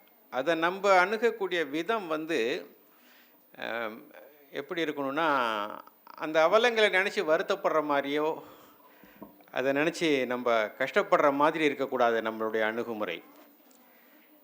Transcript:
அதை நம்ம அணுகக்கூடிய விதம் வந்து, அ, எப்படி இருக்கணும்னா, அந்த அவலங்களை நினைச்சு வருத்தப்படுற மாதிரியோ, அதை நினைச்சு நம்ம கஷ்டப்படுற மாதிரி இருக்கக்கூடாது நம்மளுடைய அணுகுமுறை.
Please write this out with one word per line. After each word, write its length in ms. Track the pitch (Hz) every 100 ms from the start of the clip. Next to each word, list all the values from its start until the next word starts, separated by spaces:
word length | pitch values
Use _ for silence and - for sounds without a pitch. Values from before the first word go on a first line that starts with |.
| _ _ _
அதை 240 | 123 143
நம்ம 500 | 160 165 190 196 190
அணுகக்கூடிய 640 | 180 220 233 220 185 175 147
விதம் 380 | 156 170 226 175
வந்து, 600 | 156 160 156 113 160 - - _ _ _ - _ _ _ -
அ, 280 | 117 113 113 110 - - - - -
எப்படி 340 | 175 - 175
இருக்கணும்னா, 440 | 156 143 135 143 165 139 117 107 104 - - -
அந்த 440 | - - 156 160 160
அவலங்களை 440 | 214 240 226 208
நினைச்சு 320 | 185 196 208
வருத்தப்படுற 580 | 160 165 190 190 175 156
மாதிரியோ, 600 | 151 143 135 147 156 147 - - - _ - - - - - - -
அதை 220 | - 131
நினைச்சு 540 | 139 160 165 165 139 123
நம்ம 380 | 123 123 117
கஷ்டப்படுற 680 | 107 - 135 208 196 170 151
மாதிரி 320 | 139 151 160
இருக்கக்கூடாது 560 | 151 131 - 127 120 113
நம்மளுடைய 400 | 110 110 110 110
அணுகுமுறை. 640 | 107 117 113 107 101 85 - - - _ _ _ _ _ _ _ _ _